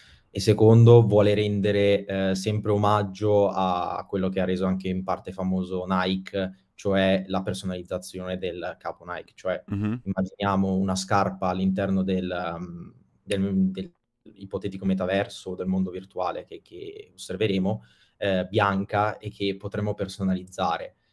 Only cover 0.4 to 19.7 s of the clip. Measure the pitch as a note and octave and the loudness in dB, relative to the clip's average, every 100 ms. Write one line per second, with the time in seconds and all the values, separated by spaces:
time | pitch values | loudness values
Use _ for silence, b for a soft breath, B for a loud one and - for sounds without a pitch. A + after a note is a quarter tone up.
0.4 | A2 G#2 A2 A2+ A2+ A#2+ G2+ G#2 G2+ G#2 | 2 6 8 10 10 10 8 6 6 4
1.4 | G#2 G2+ G2+ G2+ G2+ G2 G2 F#2+ F#2+ F#2+ | 0 0 2 4 4 2 0 -2 0 0
2.4 | G#2 G#2+ G#2 G#2 G#2 G#2+ G2+ F#2+ G#2 G2+ | -2 -2 0 2 4 4 0 -2 2 4
3.4 | G2 - F#2 F2+ F2 F2+ - G2 F#2+ F#2+ | 4 2 0 0 -2 -6 -6 -4 -2 -2
4.4 | F#2 F#2 F#2+ F#2+ F#2 F#2 F#2 F2 - F#2+ | -2 0 0 -2 -4 -4 -4 -6 -6 -6
5.4 | F#2 F#2 F2+ F#2 F2+ F#2 F#2 F#2+ F#2+ G2 | -2 -2 -2 -6 -2 -2 0 -2 -4 -6
6.4 | F#2+ - _ - G2+ G2 F#2+ F#2+ F#2+ F#2 | -6 -8 _ -8 -2 2 4 2 0 -4
7.4 | F#2+ G#2 F#2+ F2+ F2+ F#2 - F#2 F2+ F#2 | -4 -6 -6 -8 -6 -10 -8 -10 -8 -6
8.4 | F#2 F2 E2+ F2 E2+ - F2 E2+ - - | -6 -6 -10 -10 -12 -12 -12 -12 -14 -8
9.4 | F#2 F2 - G2+ G#2 B2 G2 F#2+ F#2+ - | -6 -6 -6 -4 -4 -4 -4 -4 -4 -2
10.4 | G2+ F#2+ F#2+ F#2+ F#2+ F#2 - G2+ F#2+ F#2+ | 0 2 2 0 0 -2 0 0 0 -2
11.4 | F#2 F#2 F#2+ F#2+ G2 F#2+ F#2+ F#2 F2+ F2+ | -4 0 0 0 0 0 0 -2 -2 -6
12.4 | F2 E2+ F2 E2+ E2+ - _ _ - G2 | -6 -8 -10 -14 -18 -20 _ _ -6 -2
13.4 | G2 F#2+ F#2+ F#2+ F#2 _ _ _ - - | 0 2 0 -2 -10 _ _ _ -20 -20
14.4 | G2 F#2+ G2+ F#2+ G2 F#2+ F2+ G2 G2+ - | -10 -8 -6 -6 -2 -2 0 0 -2 -6
15.4 | F#2+ F#2 F#2 F#2 F#2 F2+ F#2+ F2+ F2+ F2 | -10 -6 -2 0 -2 -6 -10 -6 -6 -6
16.4 | F2 E2+ - E2+ E2 - - - - F#2 | -12 -18 -18 -16 -14 -16 -20 -18 -10 -4
17.4 | G#2+ F#2+ F#2 A2+ b b b b G2+ F#2 | 0 0 0 -2 b b b b -2 -2
18.4 | F#2 G#2+ G2+ G2 G2+ G#2 G#2+ - G#2+ - | 0 2 2 2 -2 0 0 -4 -10 -6
19.4 | G2+ G2 G2+ | -4 -4 -6